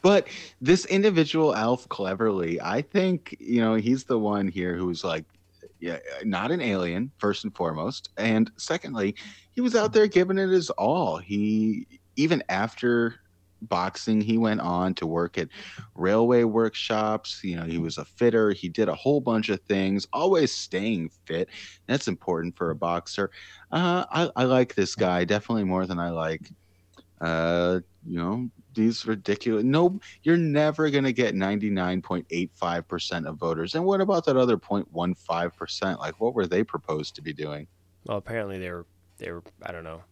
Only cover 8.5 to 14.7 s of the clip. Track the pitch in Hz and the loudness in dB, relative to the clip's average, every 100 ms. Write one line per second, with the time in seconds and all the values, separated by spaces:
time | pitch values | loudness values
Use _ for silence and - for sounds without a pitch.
8.5 | - - 165 151 120 101 - - - _ | 0 -6 -6 -4 -2 -2 -4 -16 -20 _
9.5 | - 247 226 214 220 208 180 180 190 190 | -2 2 2 4 4 6 4 4 2 4
10.5 | 185 165 - 101 170 117 80 90 101 107 | 2 2 0 2 2 0 -2 -4 0 2
11.5 | 107 110 104 - - _ - 156 156 - | 2 2 -2 -8 -20 _ 0 2 2 0
12.5 | 95 110 - 123 120 117 - _ _ _ | -2 -2 -2 2 2 2 -4 _ _ _
13.5 | _ 110 90 92 - - 107 107 113 113 | _ -4 -2 -2 -4 0 2 2 2 2
14.5 | 107 87 | 0 -2